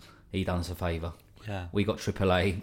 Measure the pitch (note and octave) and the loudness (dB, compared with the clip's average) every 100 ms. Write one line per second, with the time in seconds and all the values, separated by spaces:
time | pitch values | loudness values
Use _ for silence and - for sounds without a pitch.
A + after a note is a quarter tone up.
0 | - - - F#2+ F2+ F2 E2 F2 F2+ E2 | -20 -20 -6 -2 0 0 -2 -2 -2 -2
1 | E2+ - - - - G2 F2 G2+ G2+ - | -4 -8 -18 -16 -10 -8 -4 0 0 0
2 | - - G2 F2+ G2 F#2+ | -2 2 4 4 4 0